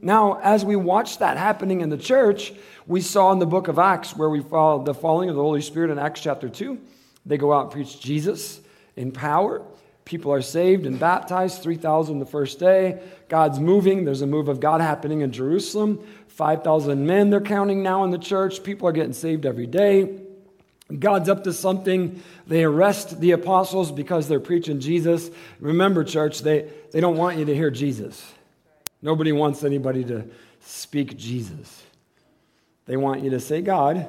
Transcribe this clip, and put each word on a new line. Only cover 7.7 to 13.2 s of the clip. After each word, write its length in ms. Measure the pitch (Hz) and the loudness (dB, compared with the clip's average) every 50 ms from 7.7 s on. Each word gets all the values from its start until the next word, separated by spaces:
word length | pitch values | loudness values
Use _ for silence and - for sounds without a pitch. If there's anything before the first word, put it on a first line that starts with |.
preach 280 | - 147 131 - - - | -6 -10 -10 -10 -12 -12
Jesus 600 | - 131 147 151 151 202 - - - - - - _ _ _ _ _ _ - | -6 -4 -4 -2 -2 -4 -6 -6 -8 -14 -16 -18 _ _ _ _ _ _ -12
in 160 | 131 123 131 | -10 -10 -10
power. 520 | 131 123 151 147 151 175 202 220 - - - - - - _ _ _ _ - | -8 -6 -4 0 0 2 2 0 -2 -6 -10 -14 -20 -20 _ _ _ _ -16
People 260 | - 170 160 - 143 | -12 -10 -6 -2 -2
are 100 | 143 135 | -2 -2
saved 440 | 127 - - 165 180 185 190 185 151 | -2 -2 -2 2 4 4 4 4 2
and 120 | 135 131 | -2 -2
baptized, 640 | 127 156 170 185 - - - 180 185 185 185 185 - | 0 2 2 2 0 -2 -4 -2 -2 -2 -2 -4 -6
three 140 | - 165 170 | -6 -6 -4
thousand 440 | 160 165 156 156 160 160 151 147 139 | -2 0 2 2 2 2 0 -4 -6
the 60 | 135 | -6
first 320 | - 151 147 139 131 - | -4 -4 -4 -4 -4 -2
day. 440 | - 175 185 190 190 190 185 180 - - - - - | 2 4 6 6 6 4 2 -2 -6 -12 -18 -20 -18